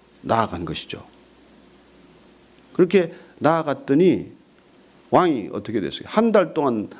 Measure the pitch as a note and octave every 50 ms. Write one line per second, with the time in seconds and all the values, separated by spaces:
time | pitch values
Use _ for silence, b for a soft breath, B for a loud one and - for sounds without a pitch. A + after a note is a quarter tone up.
0 | _ _ _ - - - A2+ A2+ A2 - F#2 F2 E2+ D#2+ D#2+ - - - - -
1 | - - - - - _ _ - - - - - - - - - - - - -
2 | - - - - - - - - - _ - - - - - - F#3 E3+ - F#3+
3 | E3+ E3+ B B B B B B - D3 E3 D#3+ D3+ D3 C3+ - - - C#3 D3+
4 | F#3 F3+ A#2+ F2 - - - - _ _ _ _ _ _ _ - - _ - -
5 | - - - D3+ F3+ E3+ D3 A2+ F2+ C#2 - G2+ - - A2 G#2+ E2+ C#2 - -
6 | - - - G#3+ A#3 A3+ G#3 G#3 F3 D3+ - D#3+ C#3+ C3 A#2 G#2+ F#2+ B B B